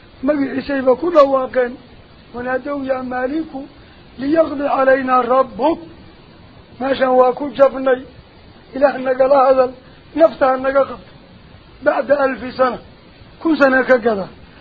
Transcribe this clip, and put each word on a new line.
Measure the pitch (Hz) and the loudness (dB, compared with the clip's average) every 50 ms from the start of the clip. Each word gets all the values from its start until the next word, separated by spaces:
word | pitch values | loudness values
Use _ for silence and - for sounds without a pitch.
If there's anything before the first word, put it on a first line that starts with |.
| - - - - - | -20 -20 -14 -6 -2
magaciisayba | 269 302 285 277 247 240 269 - - 277 269 254 262 240 247 | -2 0 0 -2 -4 -4 -6 -6 -4 -4 0 2 2 2 2
ku | 330 349 349 | 2 2 4
dhawaaqeen. | 302 277 277 269 262 262 247 - 254 247 240 254 - - - - - - - - - - - - | 4 4 4 4 0 -2 -2 -2 -2 -2 -2 -4 -12 -18 -20 -20 -20 -20 -20 -20 -20 -20 -16 -12
"Wanaadow | 240 247 254 254 247 254 285 285 285 269 262 | -10 -6 -6 -6 -6 -6 -6 -8 -6 -4 -4
yaa | 262 262 254 | -4 -4 -4
Maaliku, | 247 254 254 254 262 294 320 320 - - 269 285 - - - - - - - - - - 240 | -8 -6 -4 -4 -4 -4 -6 -8 -8 -10 -14 -14 -16 -20 -20 -20 -20 -20 -20 -20 -20 -12 -8
liyaqdi | 262 285 320 330 320 - 302 277 285 277 269 | -4 -2 0 0 0 -2 -4 -6 -6 -4 -2
calaynaa | 269 269 262 262 269 254 262 254 254 | 0 2 2 2 0 0 0 0 0
rabbuk." | 247 233 254 262 254 240 208 196 254 311 330 - - - - - - - - - - - - - - - - - - - - - | 0 0 0 0 0 -2 -4 -4 -2 -2 -2 -4 -8 -18 -20 -20 -20 -20 -20 -20 -20 -20 -20 -20 -20 -20 -20 -20 -20 -20 -12 -8
Meeshan | 247 269 262 - 262 254 254 254 | -4 -4 -2 0 0 2 4 4
waa | 254 254 247 - | 4 4 2 -2
ku | 285 285 214 | -6 -4 2
jabnay. | 269 277 262 233 269 262 262 254 262 269 - - - - - - - - - - - - - - | 2 2 2 2 0 -2 -2 -2 -2 -4 -12 -20 -20 -20 -20 -20 -20 -20 -20 -20 -20 -20 -12 -4
Ilaah | 262 285 269 233 262 254 | 0 0 0 0 0 -4
nagala | 262 254 254 262 262 285 277 254 | -2 0 2 2 4 4 4 4
hadal, | 269 269 262 254 254 254 - - - - - - - - 294 | 4 4 4 2 0 -2 -10 -20 -20 -20 -20 -18 -6 0 2
nafta | 330 320 233 - 285 262 | 2 2 2 2 0 0
ha | 262 | 0
naga | 262 262 269 269 277 269 262 | 0 -2 0 0 0 0 0
qabto. | 247 - - - - - - - - - - - - - - - - - - | -4 -16 -18 -20 -20 -20 -20 -20 -20 -20 -20 -20 -20 -20 -20 -20 -12 -6 -2
Bacda | 294 262 - 254 233 277 285 277 | -2 -2 0 0 0 0 0 0
alfi | 269 262 196 240 254 - - | -2 -2 -4 -10 -8 -2 0
sana, | 262 247 220 - - - - - - - - - - - - - | 0 0 -2 -4 -12 -18 -20 -20 -20 -20 -20 -20 -20 -20 -12 -4
kun | - 339 311 240 | -2 0 2 4
sana | 277 269 262 262 247 247 | 4 4 4 2 2 2
ka | 254 247 214 | 2 2 2
gada. | 233 214 196 180 147 - - - - - - | 0 -2 -2 -6 -10 -14 -20 -20 -20 -20 -20